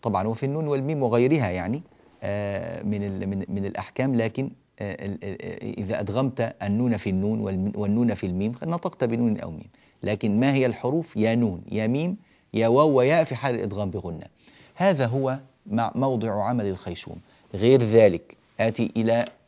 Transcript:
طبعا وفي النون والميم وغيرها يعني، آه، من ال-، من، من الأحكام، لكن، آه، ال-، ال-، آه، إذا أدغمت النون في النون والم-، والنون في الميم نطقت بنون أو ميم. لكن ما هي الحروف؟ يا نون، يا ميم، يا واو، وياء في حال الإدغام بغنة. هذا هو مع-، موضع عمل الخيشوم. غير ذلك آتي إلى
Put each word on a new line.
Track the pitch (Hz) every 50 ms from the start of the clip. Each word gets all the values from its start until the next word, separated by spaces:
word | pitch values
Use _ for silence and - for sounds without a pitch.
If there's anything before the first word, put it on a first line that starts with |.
| -
طبعا | 120 101 92 95 110
وفي | 113 113 -
النون | 135 139 156 160 147
والميم | 143 135 131 143 160 147 135
وغيرها | 117 110 120 123 131 156 156 123 95
يعني، | 90 92 85 95 117 151 175 - _ _ _ _ _ _ -
آه، | 98 101 101 104 101 101 98 87 82 85 85 -
من | 101 104 104 202
ال-، | 202 98 95 95
من، | 98 98 95 95 -
من | 95 101 98
الأحكام، | 98 - - 95 - - - 131 135 131
لكن، | 117 113 113 113 - 135 139 135 - _ _ _ -
آه، | 107 101 95 - -
ال-، | 98 98 - -
ال-، | 98 95 - -
آه، | - - - - 104 - -
إذا | 104 92 110 -
أدغمت | - 95 98 120 135 131 131 - 120 113 - - 95
النون | 101 101 110 123 123 117
في | 101 - 101
النون | 92 95 98 104 110 110
والم-، | 107 98 95 92 95 104 104 -
والنون | 104 98 104 117 123 117 104
في | 92 -
الميم | 95 87 92 101 110 120 127 -
نطقت | 160 165 175 - 185 175 _ 131
بنون | 117 117 117 120 117 107 -
أو | - 85
ميم. | 80 78 - - _ _ _ _ _ _ -
لكن | 95 107 101 - 113 101 107
ما | 127 139 139
هي | 135 131
الحروف؟ | 123 - - - 127 139 165 160 - -
يا | 107 107 110 113
نون، | 120 120 107 90 82 - - -
يا | 104 110
ميم، | 110 123 143 160 175 185 214 _ _ _ _ _ _ -
يا | 107 113 139
واو، | 120 135 151 156
وياء | 143 131 123 135 156 170 160
في | - 131
حال | 117 131 139 123
الإدغام | 110 98 101 92 98 104 95
بغنة. | 85 98 - 90 82 78 - - _ _ _ - - - - - _
هذا | - 180 196 185 139 131
هو | 117 120 135 135 131 131 135 139 - _ _ _
مع-، | 104 104 113 117 113 -
موضع | 117 135 139 131 117 104 113 101 104 98
عمل | 107 123 120 107
الخيشوم. | 101 95 90 - 90 87 85 - - - 85 - _ _ _ _ _ -
غير | 92 101 120 131 135 120
ذلك | 107 107 113 110 101 85 85 - - - _ _ _ _ -
آتي | 110 113 113 - 117 - -
إلى | 113 110 113 113 117 117 - - _ _